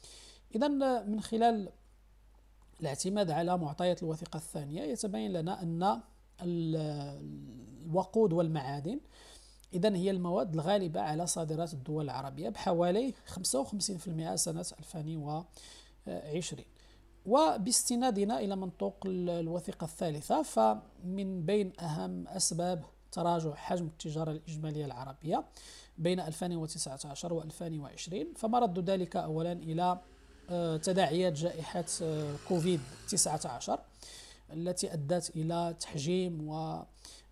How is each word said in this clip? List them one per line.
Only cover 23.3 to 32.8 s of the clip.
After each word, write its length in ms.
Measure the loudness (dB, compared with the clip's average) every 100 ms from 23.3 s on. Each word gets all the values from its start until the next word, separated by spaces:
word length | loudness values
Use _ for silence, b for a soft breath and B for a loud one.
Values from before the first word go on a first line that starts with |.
| 2 2
حجم 320 | -4 -2 -2 -2
التجارة 440 | -6 -6 -2 -2
الإجمالية 540 | -2 -6 -6 -4 -4
العربية 600 | -4 -6 -10 -8 0 0 0 B B B B -2
بين 220 | 2 2
ألفين 360 | 0 -4 -2 -2
وتسعة 440 | -4 -4 -6 -6
عشر 280 | -8 -8 -2
وألفين 480 | -2 -4 -8 -6 -6
وعشرين، 540 | -6 -10 -6 -4 -4 -4
فمرد 540 | 2 4 4 2 2
ذلك 260 | 2 2 -2
أولًا 360 | 0 0 0
إلى، 480 | -2 -2 2 2 2 -4 -20 -20 -20 -4
آه، 260 | 0 2 2
تداعيات 560 | 2 4 4 4 2
جائحة، 520 | 2 0 -2 -4 -4 -4 -2
آه، 340 | -2 0 -2 -4 0
كوفيد 320 | 2 4 2